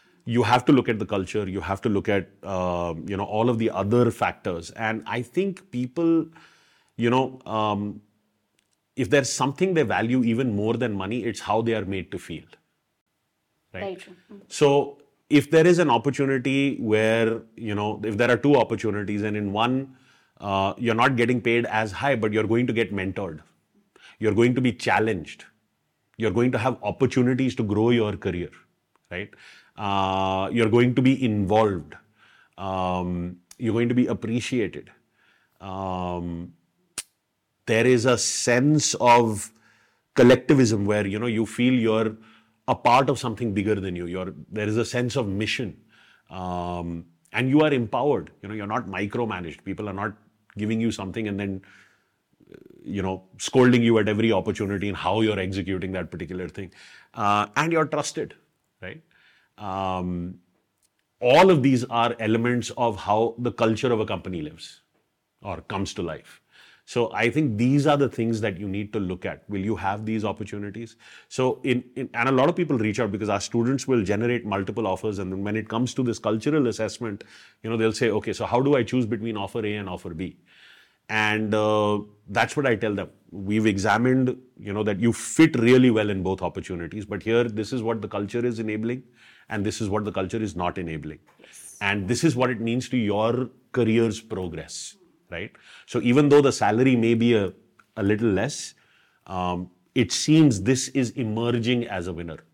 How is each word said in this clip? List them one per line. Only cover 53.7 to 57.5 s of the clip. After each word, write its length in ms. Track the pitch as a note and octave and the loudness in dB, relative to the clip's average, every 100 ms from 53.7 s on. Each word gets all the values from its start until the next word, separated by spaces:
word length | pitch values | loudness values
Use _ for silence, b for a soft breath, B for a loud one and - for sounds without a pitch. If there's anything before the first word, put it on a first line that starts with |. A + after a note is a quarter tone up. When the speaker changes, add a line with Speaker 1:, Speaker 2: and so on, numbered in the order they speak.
| B2 | 6
Speaker 1:
you 160 | A#2 A2 | 6 4
at 100 | G#2 | 2
every 240 | G#2 A2 | 2 2
opportunity 560 | F#2+ G#2 F#2+ G2+ G2 G2+ | 2 0 -4 -4 -4 -4
in 60 | F2+ | -4
how 260 | F2+ G#2+ | -2 0
you're 180 | A2 G2 | 0 0
executing 520 | F#2+ G2 F2+ F#2 F#2+ | -4 -4 -4 -4 -4
that 180 | F#2 E2 | -8 -8
particular 360 | E2 E2 F2+ F2 | -10 -10 -10 -10
thing. 240 | - F#2 B B B B | -12 -14 B B B B
Uh, 340 | - G2+ G#2 G#2 | -2 0 2 0